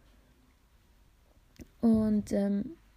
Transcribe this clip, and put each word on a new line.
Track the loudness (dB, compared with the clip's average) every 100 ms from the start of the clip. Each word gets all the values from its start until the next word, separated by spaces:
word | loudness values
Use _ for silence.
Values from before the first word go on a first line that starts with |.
| -20 -20 _ _ _ _ _ _ _ _ _ _ _ -20 _ -20 -20 -2
Und, | 2 2 2 0 -2
ähm, | -2 0 -2 -6 -12 -20